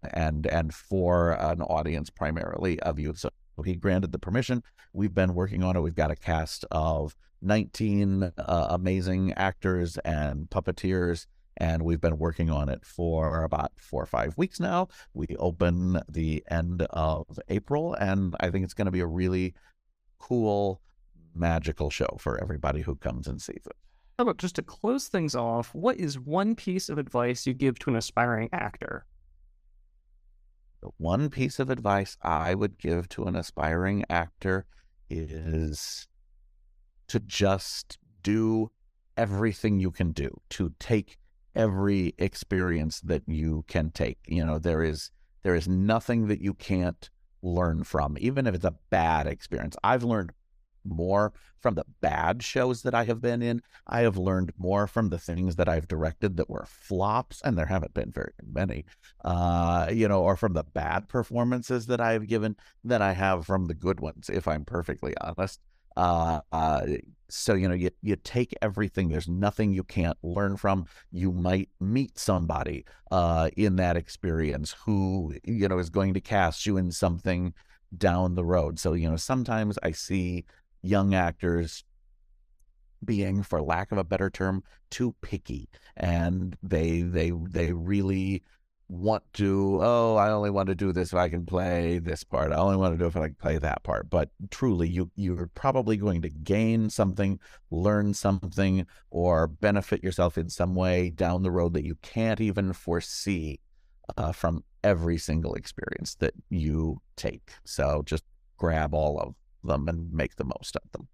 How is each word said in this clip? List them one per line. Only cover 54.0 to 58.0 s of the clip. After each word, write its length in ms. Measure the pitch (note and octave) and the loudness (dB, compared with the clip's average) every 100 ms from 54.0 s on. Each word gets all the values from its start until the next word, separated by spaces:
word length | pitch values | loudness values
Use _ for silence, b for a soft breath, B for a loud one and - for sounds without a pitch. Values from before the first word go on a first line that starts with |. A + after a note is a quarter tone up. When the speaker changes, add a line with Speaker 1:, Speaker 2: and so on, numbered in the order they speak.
Speaker 1:
have 180 | A#2 F#2+ | 4 4
learned 340 | F#2 F#2 F2 - | 2 2 0 -2
more 280 | F2+ G2+ G#2 | 0 2 2
from 220 | - G#2+ | 2 0
the 100 | E2 | -2
things 380 | - E2+ F#2 E2 | -4 -2 0 2
that 100 | F2 | 2
I've 220 | D#2+ D#2 | 2 0
directed 480 | D#2+ D#2+ - G#2 E2+ | -2 -2 0 -2 -2
that 140 | - | -4
were 160 | - - | -6 -10
flops, 760 | - - F#2+ G2 A2+ - - | -16 -6 -2 2 0 -2 -4
and 140 | - F#2 | 0 0
there 80 | |
haven't 300 | D#2 F#2+ - | 2 0 -2
been 180 | - | -4